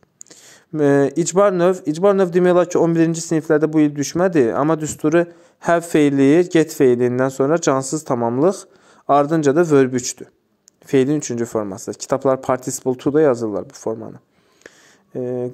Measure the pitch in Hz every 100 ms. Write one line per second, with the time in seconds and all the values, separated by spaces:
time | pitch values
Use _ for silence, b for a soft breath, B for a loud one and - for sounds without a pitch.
0 | _ - - b b b b 156 143 143
1 | 139 - 165 175 202 185 175 185 170 156
2 | 196 196 185 175 180 175 170 - 170 165
3 | 165 165 - 160 147 151 156 156 151 143
4 | 139 165 190 165 117 92 147 160 156 -
5 | 151 170 170 B B B - 170 170 160
6 | 147 139 135 160 180 165 156 - 131 120
7 | 123 123 135 131 135 165 165 135 131 156
8 | - 123 117 123 170 202 - b b b
9 | b 143 143 165 143 143 175 143 131 127
10 | 127 - - _ _ _ _ _ - 139
11 | 131 151 - 120 117 113 104 95 - 107
12 | - 131 135 131 - 127 135 - 131 127
13 | 147 143 156 120 113 98 92 - 110 113
14 | 107 120 _ b b b b b b b
15 | b 131 123 127 123